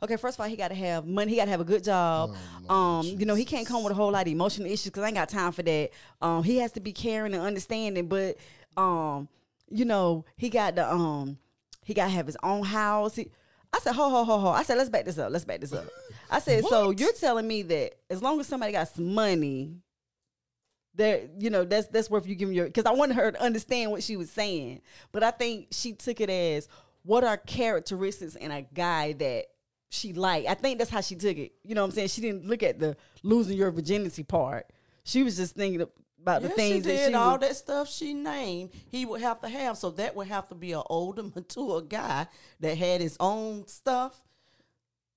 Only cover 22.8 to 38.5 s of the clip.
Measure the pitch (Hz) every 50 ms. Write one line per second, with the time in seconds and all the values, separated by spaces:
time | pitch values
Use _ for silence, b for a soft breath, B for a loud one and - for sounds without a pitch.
22.8 | 220 233 226 269 294 277 247 254 - 220 - - 247 240 226 220 - - 254 247
23.8 | 226 214 208 175 - - 220 190 170 156 - 220 208 208 185 156 135 120 127 -
24.8 | B B B B B B - 214 226 226 226 233 240 233 226 208 - - - -
25.8 | - 240 208 - - 247 233 - 214 190 190 180 175 165 151 147 - - b b
26.8 | b b b b - 175 214 247 254 233 208 202 - - - 254 240 226 214 165
27.8 | 170 - 196 185 190 196 196 - 190 156 - - 110 151 147 143 135 127 139 147
28.8 | 175 175 170 156 151 151 151 139 151 131 123 110 - - _ _ _ _ _ _
29.8 | _ - - - - 202 180 175 190 185 175 156 123 120 196 - - 269 254 233
30.8 | 233 - 233 208 190 - 190 165 190 202 175 147 135 - _ _ - 196 220 214
31.8 | 196 190 190 214 196 190 - 220 220 226 202 190 156 196 233 214 214 156 120 -
32.8 | 156 156 147 - b b b b b 208 220 240 220 185 196 190 196 185 165 165
33.8 | 156 151 202 208 202 175 - 160 147 - 175 165 135 131 143 117 - _ b b
34.8 | b b b b b - - 254 269 240 185 175 185 175 - - 202 196 185 170
35.8 | 170 - _ _ _ _ _ _ 165 180 170 135 - - 381 440 214 208 196 190
36.8 | 180 180 185 180 285 277 240 233 233 247 269 262 269 277 - - - - 285 285
37.8 | 294 285 - - 320 285 294 285 285 311 294 285 254 196